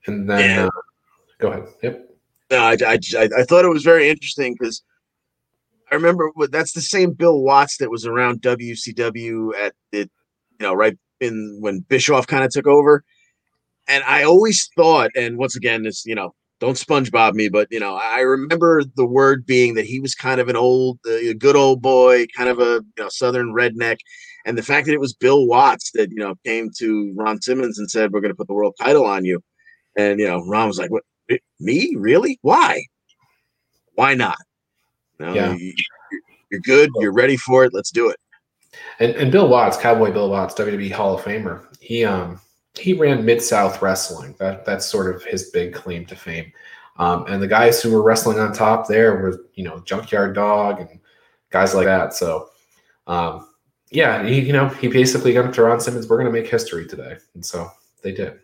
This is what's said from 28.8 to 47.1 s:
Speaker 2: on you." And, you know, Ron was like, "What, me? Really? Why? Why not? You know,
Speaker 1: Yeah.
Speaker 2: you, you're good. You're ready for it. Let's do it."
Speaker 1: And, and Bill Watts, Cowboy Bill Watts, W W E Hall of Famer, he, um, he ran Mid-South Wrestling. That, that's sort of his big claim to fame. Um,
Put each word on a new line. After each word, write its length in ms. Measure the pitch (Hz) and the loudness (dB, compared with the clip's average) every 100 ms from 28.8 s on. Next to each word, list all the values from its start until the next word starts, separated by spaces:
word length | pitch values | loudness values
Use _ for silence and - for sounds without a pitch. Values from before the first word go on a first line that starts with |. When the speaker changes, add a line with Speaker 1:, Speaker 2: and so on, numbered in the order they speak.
| 117 147 | 2 2
Speaker 2:
on 200 | 113 98 | 2 -2
you." 160 | 92 87 _ _ _ _ _ 104 | -2 -4 _ _ _ _ _ -2
And, 220 | 104 101 | 0 0
you 80 | 101 | -2
know, 180 | 87 | -2
Ron 220 | 87 107 113 | -2 -2 0
was 100 | 90 | -2
like, 140 | 92 | -6
"What, 120 | 110 _ _ - - _ _ | -6 _ _ -6 -6 _ _
me? 360 | 95 123 277 262 | -4 -2 -2 -4
Really? 400 | 104 160 285 262 | 2 2 2 -2
Why? 420 | 139 277 320 - - _ _ _ _ _ _ _ _ _ _ | 2 2 2 -2 -8 _ _ _ _ _ _ _ _ _ _
Why 180 | - 135 | -2 0
not? 240 | 131 104 - _ _ _ _ _ _ _ _ | 0 -2 -4 _ _ _ _ _ _ _ _
You 60 | |
know, 80 | 80 | -6
Speaker 1:
Yeah. 220 | 98 98 | -4 -2
Speaker 2:
you, 180 | 90 92 - - _ _ 95 _ _ _ | -4 -8 -10 -12 _ _ -18 _ _ _
you're 120 | 98 | -10
good. 280 | 120 135 151 117 | 4 4 6 2
You're 140 | 104 | 0
ready 240 | 101 131 127 | 2 2 0
for 280 | - 131 | 2 4
it. 80 | 127 | 4
Let's 180 | 98 - | 0 -4
do 180 | 113 113 | 0 0
it." 80 | - _ _ _ _ _ - - - | -2 _ _ _ _ _ -20 -20 -2
Speaker 1:
And, 140 | 120 | -2
and 160 | 117 135 | 0 2
Bill 160 | 185 156 | 4 6
Watts, 300 | 123 110 - | 4 4 2
Cowboy 340 | 120 113 107 | 2 2 2
Bill 180 | 101 98 | 0 -2
Watts, 240 | 98 90 | -2 -4
W 160 | - 104 | -4 -4
W 160 | 101 98 | -4 -6
E 20 | |
Hall 260 | 90 101 92 | -4 -2 -2
of 40 | |
Famer, 440 | 104 107 98 85 _ - | -6 -8 -8 -12 _ -20
he, 260 | - 117 | -8 -2
um, 340 | 110 95 87 90 _ _ _ - | -2 -2 -6 -14 _ _ _ -8
he 160 | 185 | -2
ran 320 | 175 147 127 | 2 2 2
Mid-South 560 | 110 117 - 107 95 - | 2 0 2 0 0 0
Wrestling. 540 | 98 92 - 85 - - | -2 -2 -6 -10 -16 -8
That, 240 | 95 98 | -8 -6
that's 200 | - 98 | -8 -8
sort 280 | - 104 92 | -6 -4 -4
of 100 | 90 | -6
his 260 | - 92 - | -8 -10 -6
big 240 | 90 87 | -6 -6
claim 320 | 87 95 85 | -10 -12 -12
to 100 | 87 | -14
fame. 360 | 90 - 82 80 _ - - - - | -16 -12 -12 -14 _ -20 -20 -20 -6
Um, 280 | 87 | -4